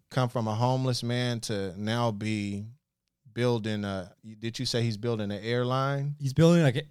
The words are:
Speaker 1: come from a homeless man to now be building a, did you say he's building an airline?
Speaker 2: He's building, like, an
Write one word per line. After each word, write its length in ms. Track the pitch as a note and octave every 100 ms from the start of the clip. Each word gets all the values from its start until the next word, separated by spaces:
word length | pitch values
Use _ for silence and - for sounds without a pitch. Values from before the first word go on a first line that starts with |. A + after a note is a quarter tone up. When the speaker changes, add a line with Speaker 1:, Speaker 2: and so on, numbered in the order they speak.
| _
Speaker 1:
come 180 | C#3 B2
from 180 | A#2+ A2
a 80 |
homeless 480 | G#2+ B2 C3 C3 A#2+
man 380 | A#2+ B2 B2 A#2
to 340 | - G#2 G2 F#2
now 300 | G#2+ A#2+ A#2+
be 560 | G#2 G#2+ A2 G2+ G2+ G#2+ B2+ _ _ _ _ A#2+
building 500 | A2+ B2 A#2 A2 G#2
a, 280 | G2+ F#2+ F#2 - A2 A2
did 180 | A2+ A#2
you 80 | B2
say 160 | A#2+
he's 160 | A#2 G#2
building 340 | A#2+ A2+ G2+
an 100 | G2+
airline? 720 | A2 B2 B2 C3 C3+ C#3 C#3+ D3
Speaker 2:
He's 140 | C#3
building, 280 | C3 E3 F3
like, 140 | D3 C3
an 100 | D3